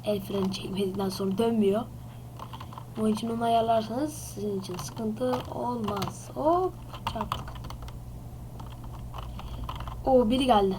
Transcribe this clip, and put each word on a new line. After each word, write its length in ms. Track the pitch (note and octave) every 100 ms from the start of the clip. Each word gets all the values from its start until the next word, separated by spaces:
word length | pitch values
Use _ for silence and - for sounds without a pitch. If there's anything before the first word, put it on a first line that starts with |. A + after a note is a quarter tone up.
El 160 | - G#3
freni 320 | G3 G3 F#3+
çekmedikten 560 | F#3+ G3 F#3+ G3 G3 G3
sonra 300 | F#3+ F#3+ F#3+
dönmüyor. 440 | A#3 A3+ G3+ G3+ A#3 - - - - - - - - - - -
Bunun 120 | A3
için 220 | G#3+ A#3
onu 140 | A3+
ayarlarsanız 680 | A#3 A3+ A3+ A3+ A3 A#3 D4+
sizin 480 | - - - G#3 G3
için 160 | F#3+ F3+
sıkıntı 600 | - - A3 A3 B3+ B3 -
olmaz. 760 | - A#3+ A#3+ G#3+ G3+ F#3+ - -
Hop, 380 | - C#4+ F4 F#4 - - - -
çarptık. 400 | A3+ G#3 - - - - - - - - - - - - - - - - - - - - - - - - - - -
Oo, 260 | - C4 A3
biri 160 | B3+ C4+
geldi. 300 | G#3+ G3